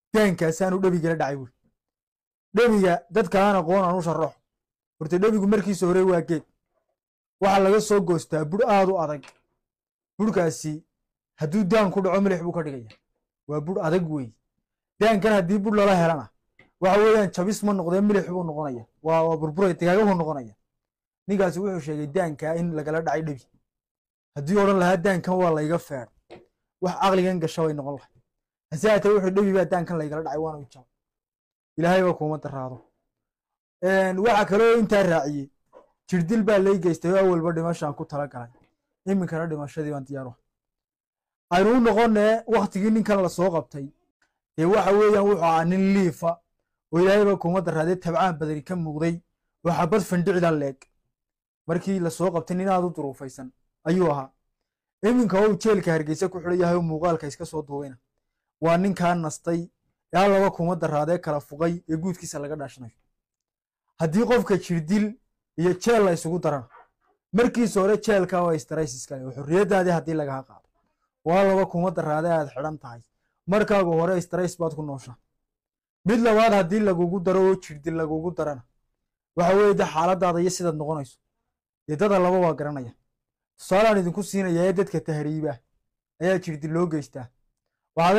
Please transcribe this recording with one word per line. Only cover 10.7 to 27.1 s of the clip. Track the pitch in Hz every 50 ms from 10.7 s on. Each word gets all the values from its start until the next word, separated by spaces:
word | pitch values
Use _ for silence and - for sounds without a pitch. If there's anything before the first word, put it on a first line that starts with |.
| 151 160 - _ _ _ _ _ _ _ _ _ _ -
hadduu | 156 147 170 220 202
daan | 170 226 220 208 180
ku | - 202
dhaco | 190 185 175 196
milix | 202 196 185 160
buu | 165 175
ka | - 170
dhigayaa. | 156 147 135 123 113 104 - _ _ _ _ _ _ _ _ _ _ 143
Waa | 147 151
bur | 147 170 190 214 175
adag | 160 170 185 170 156
weey. | 156 143 123 110 - _ _ _ _ _ _ _ _ _ _ _ _ -
Daankan | 208 226 220 190 185 220
haddii | 214 196 175 165 208 208
bur | 190 226 208
lala | 208 202 202 185
helana, | 175 170 165 165 139 110 - _ _ _ _ _ _ _ _ _ _
waxa | 175 185 190 208
weeyaan | 214 220 220 220 202 175
jabis | - 180 180 214 202 -
ma | 202 208
noqdee, | 202 190 165 170 180 196
milix | 208 208 202 190 160 165
buu | 180 185 170
noqonayaa. | 160 147 151 151 139 123 113 117 - _ _
Waa, | - 160 165 160
waa | 160 165 160
burburay, | 151 156 156 147 190 202 185 160
digaaga | - 170 175 180 214 220
buu | 202 185
noqonayaa. | 170 160 156 147 135 120 107 - _ _ _ _ _ _ _ _ _ _ _ _ _ _ 180
Ninkaasi | 208 190 190 180 143 175
wuxuu | 202 202 190 170
sheegay | 139 156 151 151 151
daanka | 143 143 185 175 160 147 - 156 156 165
in | 170 175 170 156
lagala | 156 143 156 156 165
dhacay | 160 151 143 160
dhabi. | 160 151 139 123 - _ _ _ _ _ _ _ _ _ _ _ _ _ _ _ _ _ _
Haddii | 147 139 156 202 202
odhan | 202 196 196 190
lahaa | 175 175 190
daankan | 175 165 202 185 165 - 180 185
waa | 185 180 170 160
layga | 151 151 151 170 165
feer, | - - 143 127 113 - _ _ _ _ - - _ _ _ _ _ _ _ _
wax | 185 180 170 139
caqligan | 190 196